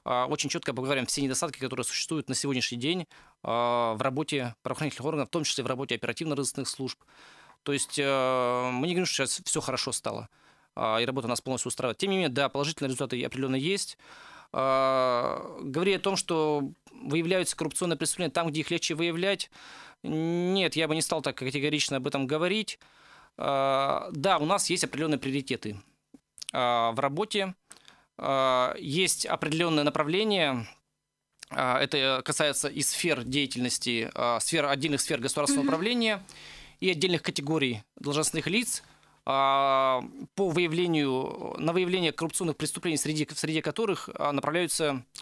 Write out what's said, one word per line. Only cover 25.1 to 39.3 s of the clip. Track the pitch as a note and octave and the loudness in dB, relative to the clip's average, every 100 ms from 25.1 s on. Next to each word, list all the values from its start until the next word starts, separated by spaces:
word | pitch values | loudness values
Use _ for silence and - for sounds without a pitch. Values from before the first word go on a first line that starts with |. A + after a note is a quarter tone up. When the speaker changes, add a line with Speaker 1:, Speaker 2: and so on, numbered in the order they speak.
| C#3+ | 0
Speaker 1:
приоритеты, | C#3 C3+ C3+ A#2+ - G2+ - _ _ - _ - - | 0 -2 -2 -4 -6 -10 -14 _ _ -20 _ -16 -6
а, | - B2 A#2+ A#2 | 0 2 4 2
в | A2+ | 2
работе. | C#3 C#3+ G#3+ G#3 F#3+ F#3 - - - - _ - | 0 0 -2 -2 -2 -6 -16 -20 -20 -20 _ -6
А, | - C3+ C3 B2+ B2+ - | 0 2 4 4 2 0
есть | D#3+ D3 F#3 - - | -2 0 2 0 -2
определенные | E3 D#3 D#3+ E3+ D#3 | -2 0 2 2 4
направления. | D3 C#3+ D3 F3+ A3 G3+ D3+ B2+ A2 - _ _ _ _ _ _ - | 2 2 2 2 2 2 2 0 -4 -12 _ _ _ _ _ _ -8
А, | C3 C3 B2+ | 0 2 2
это | C#3 D3 C3+ C3 | 2 2 2 2
касается | - D3 D3+ C3+ D3 | 0 0 2 2 -2
и | C#3+ | 0
сфер | C3+ - F3 C#3 | 0 0 0 0
деятельности, | A#2+ C3+ C#3 B2 B2 - - A#2 A2+ | 0 0 0 0 0 0 0 0 -2
а, | - A#2+ A#2 | 0 2 2
сфер, | - E3 C#3+ | 2 0 2
отдельных | C#3 D#3 C#3+ | 2 0 0
сфер | - C#3+ | 0 -2
государственного | B2+ - C#3+ - | -2 0 0 2
Speaker 2:
Мгм. | C#3 | 2
Speaker 1:
управления | D#3+ G3 B3 A3+ G3+ F#3+ - - - - - | 0 0 0 0 -2 -6 -20 -20 -20 -20 -4
и | F#3 | 0
отдельных | E3+ F3+ E3+ | 2 2 0
категорий | - - C#3+ D#3+ C3+ A2+ - - | 0 -4 0 0 0 -2 -8 -10
должностных | C#3 C#3+ D3+ D#3+ D#3 | -4 0 0 -2 0
лиц, | G3+ B3 - - - _ _ | 0 0 -4 -8 -20 _ _
а, | - | -2